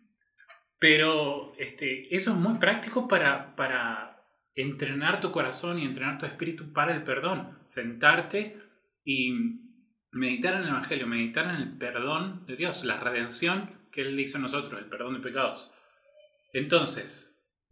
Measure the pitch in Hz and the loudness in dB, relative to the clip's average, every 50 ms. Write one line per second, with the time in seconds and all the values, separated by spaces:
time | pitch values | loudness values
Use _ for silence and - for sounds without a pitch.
0 | _ _ _ _ _ _ _ _ - - - - _ _ _ _ 160 156 156 151 | _ _ _ _ _ _ _ _ -20 -20 -20 -20 _ _ _ _ 6 8 8 8
1 | 156 160 156 151 147 139 143 143 - - - - 127 - - - 147 131 131 131 | 6 6 4 4 2 0 -2 -4 -6 -10 -10 -10 -10 -10 -8 -6 -4 -4 -4 -4
2 | - - 175 185 190 233 196 175 170 220 226 180 175 196 226 226 - - - 254 | -4 -2 -2 0 2 2 4 4 4 4 4 4 4 4 4 4 -2 -2 -2 -2
3 | - - 196 180 151 139 139 - - - - 135 135 131 127 123 117 113 110 107 | 2 4 4 6 6 4 4 2 -2 -8 -4 -2 0 0 0 0 0 -2 -2 -4
4 | 113 123 - - _ _ _ _ _ _ _ 135 131 143 135 - 147 135 139 139 | -8 -12 -16 -20 _ _ _ _ _ _ _ -4 -4 -4 -4 -4 -4 -4 -2 0
5 | 151 170 196 - 190 185 - 160 135 127 - - 175 175 175 165 147 131 131 131 | 2 2 2 2 0 0 0 0 0 0 -2 -4 -4 -2 -2 0 -2 -2 -2 -2
6 | 131 143 139 - 156 139 - - 170 170 160 - 156 - - 151 147 170 160 143 | -2 -4 -2 -4 -6 -8 -6 -4 -6 -6 -4 -6 -10 -2 0 2 2 2 0 0
7 | - 135 127 139 151 180 185 - - - - - - _ - 131 117 117 117 117 | -2 -2 -2 0 0 -2 -2 -2 -6 -10 -14 -18 -20 _ -8 -6 -6 -6 -2 4
8 | 151 151 165 170 165 - 196 208 214 - - - - - _ _ _ _ _ _ | 6 6 6 6 2 -2 -2 -4 -4 -4 -10 -16 -20 -20 _ _ _ _ _ _
9 | _ 143 135 131 127 127 123 117 117 117 117 - - - - - _ _ _ _ | _ -2 0 2 2 2 2 2 0 0 -2 -4 -12 -18 -20 -20 _ _ _ _
10 | _ _ - 127 127 123 123 117 123 185 185 190 180 151 135 123 - - 151 135 | _ _ -4 -2 0 0 0 0 2 2 2 0 0 0 -2 -2 -2 -2 -2 -2
11 | 123 117 117 117 117 113 - 156 170 180 170 147 120 - - - 123 123 120 120 | -2 -2 0 0 0 0 0 -2 0 0 -2 -2 -4 -6 -6 -6 -6 -4 -2 -2
12 | 123 143 156 160 185 196 175 - - 127 127 143 175 170 - - 131 117 107 - | -2 0 0 0 -2 -4 -6 -8 -10 -10 -4 -4 -2 -2 -2 -2 -2 -2 -2 0
13 | - 123 123 120 117 117 - - 165 175 190 202 208 - - - - _ - 143 | -2 0 0 0 -2 -2 -2 0 0 2 2 0 -2 -6 -12 -18 -20 _ -6 -4
14 | 131 135 139 139 139 139 - 143 131 131 139 147 143 - 107 101 104 - 104 107 | -4 -2 -2 -2 -2 -2 -2 -4 -4 -2 -2 -4 -4 -6 -10 -10 -10 -10 -8 -6
15 | 120 127 131 113 - 123 120 135 127 - - - - - - - _ _ _ _ | -6 -6 -6 -6 -6 -4 0 0 0 0 -2 -6 -12 -18 -20 -20 _ _ _ _
16 | _ _ _ - - _ _ _ _ _ - 131 143 - 175 160 139 - - 110 | _ _ _ -20 -20 _ _ _ _ _ -4 -4 2 4 4 4 4 2 -2 -6
17 | 95 - - - - - _ _ _ _ _ _ _ _ | -10 -10 -14 -16 -18 -20 _ _ _ _ _ _ _ _